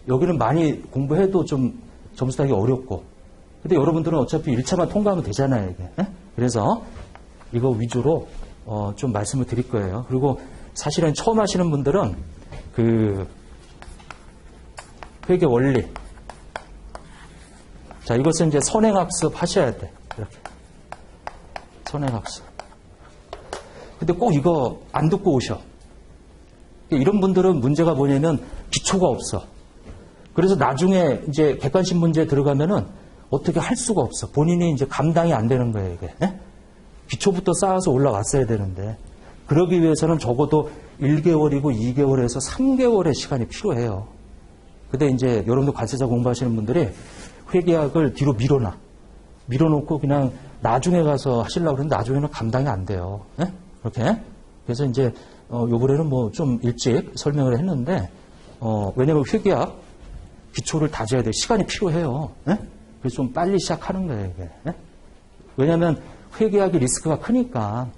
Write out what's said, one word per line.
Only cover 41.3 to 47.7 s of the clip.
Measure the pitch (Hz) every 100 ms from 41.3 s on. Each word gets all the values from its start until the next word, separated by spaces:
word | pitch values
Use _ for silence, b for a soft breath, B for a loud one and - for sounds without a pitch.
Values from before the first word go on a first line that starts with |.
| 156 151 139 147
이 | 110 120
개월에서 | 127 139 135 120 139
삼 | - - 269 262
개월의 | 247 214 170
시간이 | 123 - 131 110
필요해요. | - 208 120 117 95 107 - - - - - - - -
근데 | 131 147
이제 | 127 127 113 95
여러분들 | 127 139
관세사 | - 110 127 127
공부하시는 | 120 123 120 123 113
분들이 | 107 170 110 B B B B B -
회계학을 | 180 170